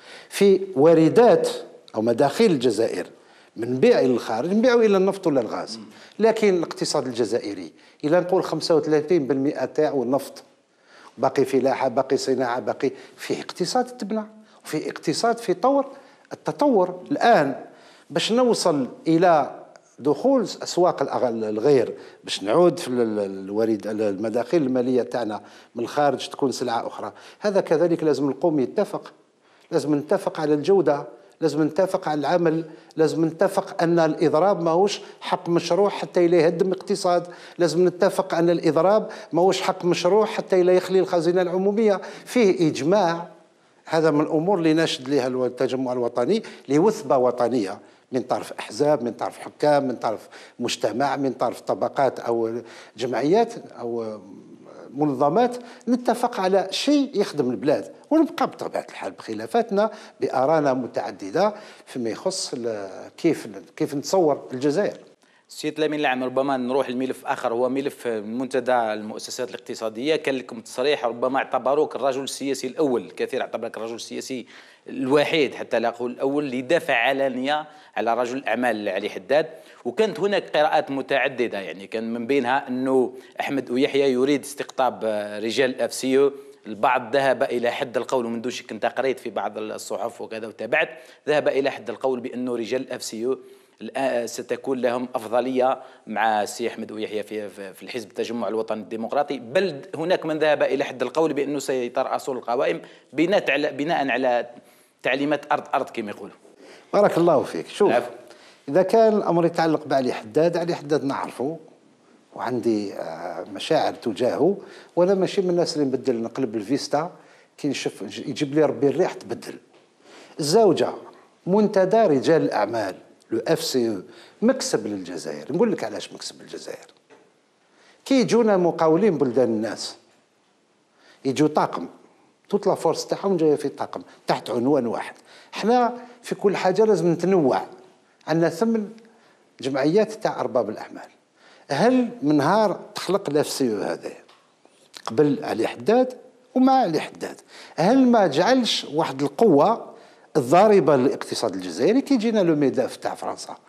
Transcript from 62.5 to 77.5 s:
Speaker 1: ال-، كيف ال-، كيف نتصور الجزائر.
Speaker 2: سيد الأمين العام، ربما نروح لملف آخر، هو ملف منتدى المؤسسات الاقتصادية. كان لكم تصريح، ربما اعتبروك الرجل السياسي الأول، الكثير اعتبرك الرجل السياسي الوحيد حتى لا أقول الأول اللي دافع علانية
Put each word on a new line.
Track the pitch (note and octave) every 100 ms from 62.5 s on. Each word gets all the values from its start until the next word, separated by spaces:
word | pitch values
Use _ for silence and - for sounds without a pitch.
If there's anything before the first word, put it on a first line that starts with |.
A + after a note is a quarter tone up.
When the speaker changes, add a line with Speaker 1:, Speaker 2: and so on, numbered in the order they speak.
Speaker 1:
ال-، | C#3 A#2 G#2+ F#2+ - - -
كيف | E3+ - A#2+
ال-، | G2 - -
كيف | D3
نتصور | C#3+ - F#3+ D#3+ C#3 -
الجزائر. | C3 D3 D3+ G#3 - - _ _ _ _
Speaker 2:
سيد | - D3+ D3+
الأمين | D3+ D3+
العام، | D3 B2+
ربما | B2+ B2+ C3+ C3+
نروح | B2 C3+ -
لملف | B2 C3 - -
آخر، | C3+ B2
هو | A#2 B2+
ملف | C3+ C#3+ - A#2+
منتدى | A2 G#2 A#2+ C3 C3+ A#2+
المؤسسات | B2 A2+ G#2+ G#2+ A2 - - B2
الاقتصادية. | G2 - A#2 A2 A2 C#3 D#3
كان | D3+
لكم | C3 A#2+ A#2
تصريح، | - - C3+ C#3+
ربما | A#2+ A#2+ B2+ C3+
اعتبروك | A2+ C3 B2+ D3 D3 A#2
الرجل | C3+ C3
السياسي | C3 - C#3 C3 B2+
الأول، | B2 D3+ A#2+
الكثير | F2 - A2+ B2+
اعتبرك | G2 A#2 A2+ -
الرجل | A2+
السياسي | A#2 - B2 - C3 G#2+ - - - -
الوحيد | C3 C3 D3 C#3+ E3 B2+
حتى | - G#2+ A#2
لا | A#2
أقول | - B2
الأول | B2 C3+ C#3+
اللي | D3 B2
دافع | C3 E3+ D#3
علانية | B2+ A#2+ C3+ C3+ B2 C3